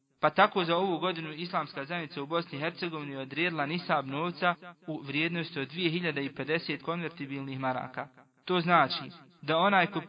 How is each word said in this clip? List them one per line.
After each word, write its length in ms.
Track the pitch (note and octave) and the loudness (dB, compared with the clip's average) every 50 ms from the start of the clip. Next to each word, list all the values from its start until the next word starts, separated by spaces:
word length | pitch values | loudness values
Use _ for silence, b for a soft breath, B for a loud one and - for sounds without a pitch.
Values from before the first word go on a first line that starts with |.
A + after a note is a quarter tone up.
| _ _ _ - | _ _ _ 2
Pa 100 | - D3+ | 2 4
tako 340 | - - G3 G3+ - G3+ F3 | 6 8 6 6 6 2 2
za 140 | E3 E3+ | 4 4
ovu 220 | F3 F#3+ G3 E3+ D3 | 4 4 2 2 2
godinu 340 | D#3+ F#3 F3 D#3+ D#3+ D#3 D3+ | 0 0 -2 -2 -6 -8 -8
Islamska 520 | D3 F3 F3 F#3 E3+ D3+ C#3 - D3 C3+ | -8 -6 -2 -2 -2 -2 -2 -6 -8 -8
zajednica 360 | C#3 F3 F3 D#3 D3 - D3 | -6 -6 -6 -6 -6 -6 -6
u 60 | C#3+ | -4
Bosni 300 | C#3+ E3 E3+ E3+ E3+ - | 0 0 -2 -2 -2 -6
i 40 | C#3 | -4
Hercegovini 540 | D3+ E3+ F3 - F#3+ E3+ D#3+ D#3 D3 C#3+ C#3 | -4 -4 -4 -4 -6 -4 -4 -6 -6 -6 -6
odredila 500 | C3+ C3+ C3 C#3 D3 E3+ F3+ E3 D#3 C#3+ | -6 -8 -6 -2 -2 0 0 0 0 -2
nisab 420 | C#3+ E3 F3 E3+ - E3+ D3 C3+ | -2 -2 -4 0 2 0 0 2
novca 480 | C3+ C3+ C#3+ E3 F3 F3 - F3+ F3+ E3+ - F#3 F3+ E3+ _ - | 0 -2 -2 -2 -2 -2 0 0 0 0 0 -6 -18 -18 _ -10
u 140 | - D#3 - | -8 -8 -8
vrijednosti 580 | C#3+ C#3 C3+ D3 D#3+ E3+ E3+ E3+ D#3+ - - D3+ | -6 -2 0 0 0 2 0 -2 -4 -4 -4 -6
od 80 | C3+ | -6
dvije 220 | C3 D3 F3 F#3 E3 | -6 -4 -2 0 0
hiljade 360 | D#3 F3+ F3 E3 D3 C#3+ C#3 | 0 0 -2 -2 -2 -2 -4
i 100 | C3+ C#3 | -4 -4
pedeset 480 | - C3+ C#3 D#3 E3+ - - D3+ C#3 - | -6 -2 0 0 -2 0 -2 -6 -6 -4
konvertibilnih 760 | - E3+ F3 E3+ D3+ C#3 - C#3+ C3+ C#3 C#3 C3+ C3+ C3+ C3 | -4 -4 -4 -4 -6 -8 -8 -10 -8 -8 -8 -6 -6 -6 -2
maraka. 480 | C3+ C3 B2+ B2 - B2+ C3 C3+ C3+ C#3+ _ - - _ _ _ - | -2 -2 -2 -2 -4 -8 -8 -8 -10 -10 _ -20 -20 _ _ _ -4
To 140 | - F3+ F3+ | 0 0 2
znači 440 | E3 F3 F3 D#3+ C#3 B2+ - - C#3 - - - - - _ - | 4 6 8 8 6 6 2 -4 -6 -8 -12 -16 -20 -20 _ -10
da 160 | - C#3+ D#3+ | -2 2 4
onaj 300 | D#3+ F3+ G3+ G3+ F#3+ E3+ | 4 6 6 6 6 4
ko 140 | E3 - E3 D#3+ | 4 0 -4 -6